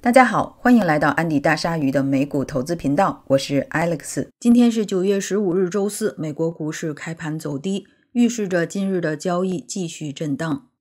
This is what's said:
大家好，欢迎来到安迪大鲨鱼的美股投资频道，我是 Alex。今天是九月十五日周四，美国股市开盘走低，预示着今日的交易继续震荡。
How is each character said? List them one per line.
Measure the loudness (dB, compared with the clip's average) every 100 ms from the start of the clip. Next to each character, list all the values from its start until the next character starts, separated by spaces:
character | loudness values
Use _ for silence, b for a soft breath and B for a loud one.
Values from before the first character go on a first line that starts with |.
大 | 6
家 | 6 6
好， | 2 -4 -2
欢 | 4 6
迎 | 6
来 | 2
到 | 2
安 | 0 0
迪 | 2
大 | 2 0
鲨 | 0 -2
鱼 | 0
的 | 0
美 | 0 0 0
股 | -2
投 | -2 -4
资 | -4 -4
频 | 0
道， | 2 0 -2 _
我 | 0
是 | 2 -2 -2
Alex。 | -2 -2 -4 -6 -8 -8 _
今 | 4
天 | 6 6
是 | 2 -2
九 | 0 0
月 | 0
十 | 0 -2
五 | 0
日 | 0 0
周 | 0 -2
四， | -2 -6 -4
美 | -8
国 | -4 -4
股 | -4 -8
市 | -6 -8
开 | -8 -10
盘 | -10 -8 -8
走 | -6 -6
低， | -4 -6 b b b
预 | 0 0
示 | 0 -2
着 | -2 -2
今 | -4 -2
日 | -2
的 | -4 -4
交 | -2 -2 -2
易 | -4
继 | -8 -8 -8
续 | -8 -10
震 | -8 -6 -4
荡。 | -4 -6 _ _